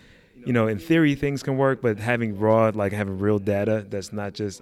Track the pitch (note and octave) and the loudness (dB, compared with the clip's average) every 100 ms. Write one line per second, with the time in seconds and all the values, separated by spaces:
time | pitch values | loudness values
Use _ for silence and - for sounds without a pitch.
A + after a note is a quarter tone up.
0 | - - _ - B2+ A#2+ A2 G#2 - E3 | -20 -20 _ -12 -2 0 0 -2 2 4
1 | D3+ C#3 C#3+ C#3 - C3 C3+ B2+ A#2+ G#2 | 4 2 -2 -4 -4 0 0 2 -2 0
2 | A2+ A#2+ A2+ G2 G#2+ A2+ A2 G#2 G2 G#2 | 0 0 0 0 4 4 4 2 -2 -2
3 | G2 F#2+ G#2 G#2 G2 G2+ G#2 A2 G2+ G2+ | -4 0 0 0 0 0 0 -2 -4 -10
4 | F2+ G#2 G2+ - G#2 F#2 | -8 -8 -8 -6 -8 -8